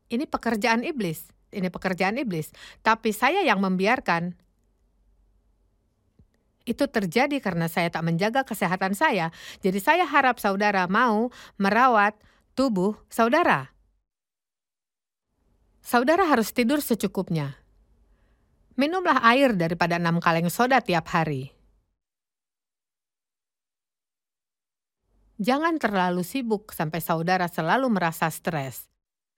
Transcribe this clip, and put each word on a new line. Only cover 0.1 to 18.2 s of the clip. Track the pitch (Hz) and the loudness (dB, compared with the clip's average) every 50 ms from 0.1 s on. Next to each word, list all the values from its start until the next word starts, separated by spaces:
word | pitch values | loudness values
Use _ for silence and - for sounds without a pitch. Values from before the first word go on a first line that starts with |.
ini | 233 240 302 | -6 -6 -4
pekerjaan | - - - - 233 226 214 233 233 226 226 | -4 -6 -4 -2 -2 -2 0 2 0 0 0
iblis, | - 330 320 262 196 170 156 - - - _ _ _ _ - | 0 -4 -6 -4 -4 -4 -6 -8 -12 -18 _ _ _ _ -8
ini | 202 180 180 | -6 -6 -6
pekerjaan | - 190 - 185 185 165 185 190 214 262 | -6 -4 -4 -4 -2 0 -2 -2 0 -2
iblis." | 302 220 175 160 151 - - - - - - _ | -4 -4 -4 -6 -6 -8 -12 -20 -20 -20 -20 _
Tapi | _ 220 226 220 - 220 208 | _ 0 0 2 0 -2 -2
saya | - 247 269 349 403 381 | 2 0 2 2 2 2
yang | 254 202 190 | 2 2 2
membiarkan. | 196 190 185 180 190 208 247 269 - - 175 170 175 180 175 - _ _ _ _ _ _ _ _ _ _ _ _ _ _ _ _ _ _ _ _ _ _ _ _ _ _ _ _ _ _ _ _ _ _ _ _ _ _ _ _ _ _ _ _ _ | 2 0 0 0 2 2 0 0 0 -2 -2 -2 -2 -6 -8 -12 _ _ _ _ _ _ _ _ _ _ _ _ _ _ _ _ _ _ _ _ _ _ _ _ _ _ _ _ _ _ _ _ _ _ _ _ _ _ _ _ _ _ _ _ _
Itu | - 226 - 285 - | -8 -4 -2 -2 -2
terjadi | - 226 202 175 - 226 277 285 294 269 | 0 -2 -2 0 2 0 2 2 0 -2
karena | - 202 175 170 165 165 | -4 -4 -2 -2 -2 -2
saya | - 196 170 170 | -2 -2 -2 -2
tak | - 160 | -2 -2
menjaga | 170 170 170 165 202 220 233 269 | -2 -2 0 0 0 0 0 -2
kesehatan | 269 - 220 - 208 170 185 185 190 190 202 | -4 -4 -4 -4 -2 -2 -2 -2 -2 -4 -2
saya. | - 320 320 247 185 160 165 - - - - - - | 0 0 0 0 0 -2 -4 -6 -10 -18 -20 -18 -4
Jadi | - 190 185 202 | -2 -2 -2 0
saya | - 302 311 349 359 285 | 2 2 2 2 2 2
harap | 277 294 262 254 240 - | 2 2 4 2 0 0
saudara | - 202 196 196 208 208 202 190 180 175 | -2 -2 0 2 0 2 2 0 0 2
mau | 190 220 254 240 214 208 233 247 - - - - _ - | 2 2 4 4 2 0 0 -4 -6 -12 -20 -20 _ -2
merawat | 196 196 208 226 262 262 233 208 202 208 208 _ _ _ _ _ _ _ _ | 0 2 4 4 4 6 6 4 4 2 0 _ _ _ _ _ _ _ _
tubuh | - 269 277 214 180 180 208 214 - _ _ | 0 0 0 2 0 0 0 -2 -4 _ _
saudara. | - - 226 240 269 320 349 302 190 143 131 - _ _ _ _ _ _ _ _ _ _ _ _ _ _ _ _ _ _ _ _ _ _ _ _ _ _ _ _ _ _ _ _ _ _ _ _ _ _ _ _ _ _ _ | -2 0 2 2 2 2 2 2 0 0 -2 -8 _ _ _ _ _ _ _ _ _ _ _ _ _ _ _ _ _ _ _ _ _ _ _ _ _ _ _ _ _ _ _ _ _ _ _ _ _ _ _ _ _ _ _
Saudara | - - 240 254 277 320 359 392 | 0 0 2 4 4 4 4 4
harus | 311 277 233 214 - | 4 4 2 2 0
tidur | - - 240 226 294 302 | 0 0 0 2 0 0
secukupnya. | - - 240 196 - 196 - 202 185 - 170 156 143 139 139 - _ _ _ _ _ _ _ _ _ _ _ _ | 0 -2 -2 -2 -2 -4 -4 -4 -4 -2 -4 -4 -4 -6 -10 -14 _ _ _ _ _ _ _ _ _ _ _ _